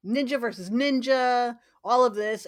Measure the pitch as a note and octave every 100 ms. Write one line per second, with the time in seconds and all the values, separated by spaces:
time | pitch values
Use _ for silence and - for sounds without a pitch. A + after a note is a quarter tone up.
0 | F#3 B3+ B3+ C#4 A#3 F#3 F3+ A3+ C#4+ C4
1 | B3+ C4 B3 B3 A#3+ A#3 _ _ G3 B3
2 | B3 G#3 G#3 G#3+